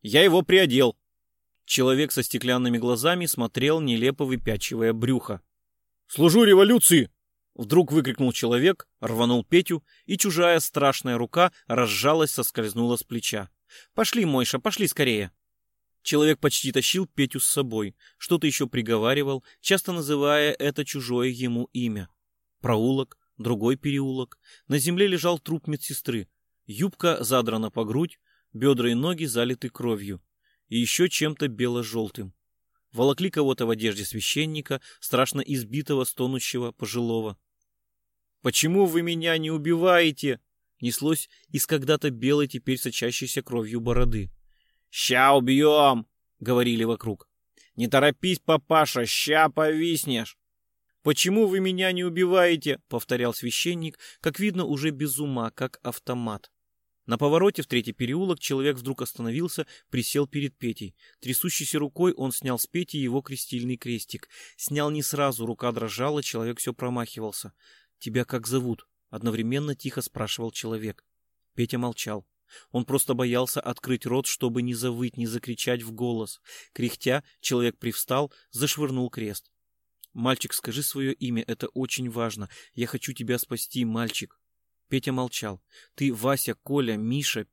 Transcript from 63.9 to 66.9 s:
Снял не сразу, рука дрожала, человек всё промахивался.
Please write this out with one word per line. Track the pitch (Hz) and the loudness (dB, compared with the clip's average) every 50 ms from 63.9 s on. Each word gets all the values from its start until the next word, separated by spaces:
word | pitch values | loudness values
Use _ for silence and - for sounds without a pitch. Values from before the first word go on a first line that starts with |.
| 117 110 - - - - - _ - - - - - | -8 -8 -8 -10 -14 -16 -16 _ -20 -20 -20 -20 -16
Снял | - - - 143 147 147 147 | -12 -8 -6 -2 -2 -2 -2
не | 151 151 139 | -2 -4 -4
сразу, | - 147 143 143 139 120 113 113 | -4 -2 0 0 0 0 -2 -6
рука | 117 113 - - 123 | -6 -6 -4 -4 -4
дрожала, | 113 113 113 107 98 113 127 147 151 147 131 | -4 -4 -6 -6 -6 -4 -4 -2 -2 -4 -6
человек | - - 113 113 117 117 - | -6 -6 -6 -6 -6 -6 -6
всё | - 127 117 | -8 -8 -8
промахивался. | - 127 123 | -6 -6 -6